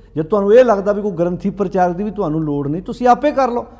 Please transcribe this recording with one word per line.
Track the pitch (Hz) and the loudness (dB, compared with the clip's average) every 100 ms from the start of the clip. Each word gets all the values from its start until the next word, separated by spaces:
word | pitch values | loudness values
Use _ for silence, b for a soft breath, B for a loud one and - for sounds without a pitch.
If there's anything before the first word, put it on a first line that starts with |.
| b 147 | b -6
ਜੇ | |
ਤੁਹਾਨੂੰ | 160 208 202 | -2 0 6
ਇਹ | 233 247 | 6 6
ਲੱਗਦਾ | 202 190 | 4 0
ਵੀ | 196 | -2
ਕੋਈ | 208 | -2
ਗ੍ਰੰਥੀ | 165 175 180 196 | -2 -2 -2 -4
ਪ੍ਰਚਾਰਕ | 185 190 190 180 170 | -4 -2 0 0 -2
ਦੀ | |
ਵੀ | 214 | -6
ਤੁਹਾਨੂੰ | 196 170 156 | -4 -4 -2
ਲੋੜ | 156 143 139 | -2 -4 -4
ਨਹੀਂ, | 170 | -6
ਤੁਸੀਂ | 185 - 247 | -8 -2 2
ਆਪੇ | 240 294 | 2 2
ਕਰ | 262 254 | 0 -2
ਲਓ, | 240 - | -2 -8